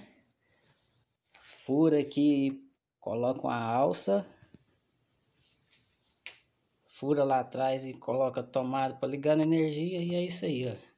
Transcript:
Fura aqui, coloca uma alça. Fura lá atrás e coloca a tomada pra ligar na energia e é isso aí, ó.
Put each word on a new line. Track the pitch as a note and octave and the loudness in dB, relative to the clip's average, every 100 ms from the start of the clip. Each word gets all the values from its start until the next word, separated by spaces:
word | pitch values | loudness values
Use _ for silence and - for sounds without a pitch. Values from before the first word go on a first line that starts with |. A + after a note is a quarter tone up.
| - _ _ _ _ _ _ _ _ _ _ _ _ - | -6 _ _ _ _ _ _ _ _ _ _ _ _ -20
Fura | - - - C#3 D#3+ D3 | -20 -16 -2 4 4 4
aqui, | C#3 C#3+ D3 C#3+ C#3 C3+ - _ _ _ | 2 2 4 4 0 -4 -14 _ _ _
coloca | - A2+ A#2+ - C3 | -6 -2 -2 -2 -4
uma | A#2+ | -4
alça. | A2+ B2 F3 F3 - G3 F#3+ - - - _ _ _ _ _ _ _ _ _ _ _ _ _ _ _ _ - - _ _ _ _ _ | 0 2 2 0 0 0 -2 -16 -20 -20 _ _ _ _ _ _ _ _ _ _ _ _ _ _ _ _ -20 -20 _ _ _ _ _
Fura | - C3+ D3 | -8 0 2
lá | C3+ C3 | 4 2
atrás | B2 B2+ C3 C3+ C3 | 0 -2 0 0 -6
e | |
coloca | - - B2+ C3 B2+ | -10 -4 0 0 -2
a | |
tomada | B2 C3+ B2+ C3+ C3 B2+ | -4 -4 -2 -2 -4 -4
pra | C3 | -6
ligar | C#3 D3 D#3 | -2 2 2
na | |
energia | D#3 D#3+ D#3 D3 F3 F3+ | 4 2 0 -2 -4 -4
e | F3 | -2
é | F3 F3+ | -2 -2
isso | - | -2
aí, | F3 B2+ B2 | -2 -4 -4
ó. | G2+ - | -8 -16